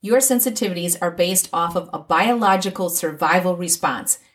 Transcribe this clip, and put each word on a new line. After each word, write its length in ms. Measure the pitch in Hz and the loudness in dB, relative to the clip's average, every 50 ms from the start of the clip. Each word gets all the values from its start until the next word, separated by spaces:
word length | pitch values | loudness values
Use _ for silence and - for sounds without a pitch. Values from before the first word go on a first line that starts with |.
Your 160 | - 202 233 | -2 2 2
sensitivities 800 | 262 262 - 254 240 247 254 - - 226 196 180 175 175 175 170 - | 2 4 4 2 2 0 0 -2 -2 -2 -2 -2 -2 -2 -4 -2 -2
are 100 | 180 175 | -2 -2
based 380 | 170 - 175 180 190 185 - - - | 0 0 0 2 2 0 0 -2 -2
off 220 | 160 170 175 170 | -2 -2 0 -2
of 120 | 180 170 - - | -4 -4 -6 -8
a 60 | 170 | -8
biological 880 | - - 170 165 190 233 240 233 208 196 190 185 185 190 185 - 185 175 | -4 0 2 2 4 2 2 2 4 4 4 2 2 -2 -4 -2 -4 -2
survival 680 | 170 - - 160 156 - - 165 165 185 180 185 180 | -2 -2 -4 -4 -4 -2 0 2 2 2 2 0 -2
response. 600 | 170 180 165 - - - - 262 - - - - - _ _ | -2 -2 -4 -2 -2 -2 -4 -4 -4 -4 -4 -4 -4 _ _